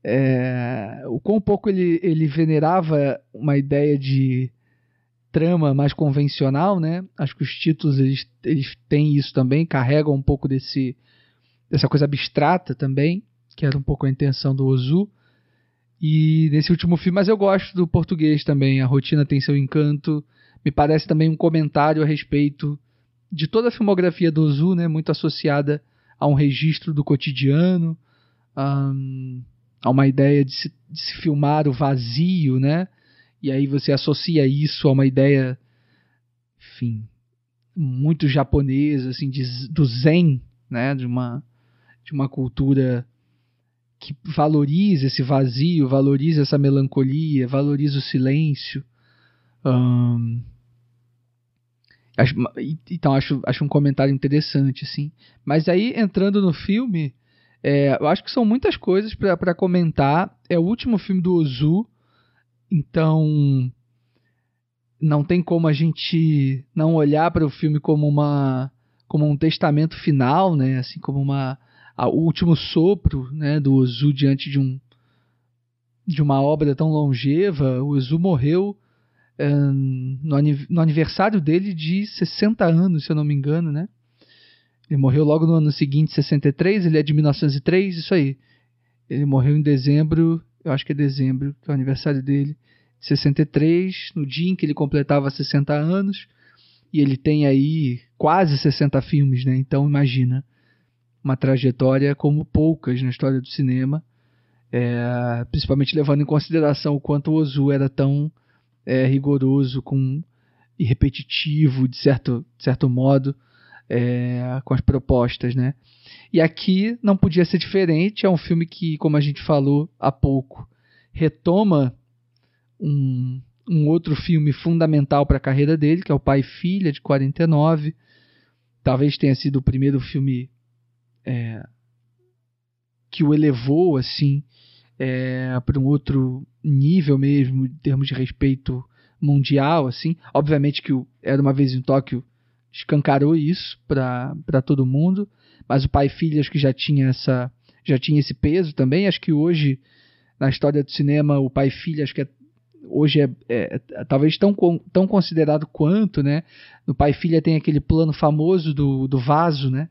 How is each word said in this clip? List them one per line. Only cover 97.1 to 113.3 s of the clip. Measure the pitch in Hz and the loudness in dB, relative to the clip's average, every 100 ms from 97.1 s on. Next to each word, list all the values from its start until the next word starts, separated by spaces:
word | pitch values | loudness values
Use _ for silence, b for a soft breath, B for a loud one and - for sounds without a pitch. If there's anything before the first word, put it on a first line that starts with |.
| 131 | 0
tem | 160 151 143 | 0 2 2
aí | 135 147 160 139 123 _ _ | 2 2 0 -2 -4 _ _
quase | 151 175 170 139 | 0 2 2 2
sessenta | 151 - 143 - | 0 0 0 0
filmes, | - 147 139 127 | 0 0 0 0
né? | 131 131 | 0 -2
Então, | 135 139 143 | -2 -2 0
imagina, | 143 139 131 123 131 - _ _ _ _ _ _ _ | 2 0 0 0 -2 -8 _ _ _ _ _ _ _
uma | 143 131 | -6 -2
trajetória | 131 131 131 127 131 135 143 | 0 2 0 0 0 2 0
como | 143 151 147 | 0 0 0
poucas | - - 156 160 - 123 | 0 0 0 0 -4 -4
na | 131 | -4
história | 123 135 131 | -2 -2 -2
do | 127 | -4
cinema, | - 131 127 131 156 _ _ _ _ _ _ _ | -4 -2 0 -2 -4 _ _ _ _ _ _ _
é, | 120 120 120 120 123 123 120 120 | -4 -2 -2 -4 -4 -4 -6 -4
principalmente | 160 - 139 139 | -6 -2 0 0
levando | 160 147 143 | 0 0 0
em | 147 | 2
consideração | 151 - 160 151 139 151 | -2 0 0 0 0 -2
o | 143 | -4
quanto | - 147 147 | -2 -2 0
o | |
Ozu | 156 151 139 139 | 0 0 0 0
era | 139 135 | 2 0
tão, | 131 139 143 151 _ _ _ _ _ | 0 0 0 -4 _ _ _ _ _
é, | - 131 131 | -4 0 2
rigoroso | 135 139 143 131 139 131 131 | 2 0 0 2 2 0 -4
com, | - 135 131 139 - _ _ _ _ - | -4 -2 -2 -4 -10 _ _ _ _ -4
e | |
repetitivo, | 117 123 139 - - - 156 151 151 131 131 | -2 2 2 0 -8 -6 -2 2 2 2 -2
de | 123 | 2
certo, | 143 131 - 120 - _ | 0 2 -2 -6 -8 _
de | |
certo | - 127 135 | -4 0 0
modo, | 123 135 139 139 | 2 2 2 0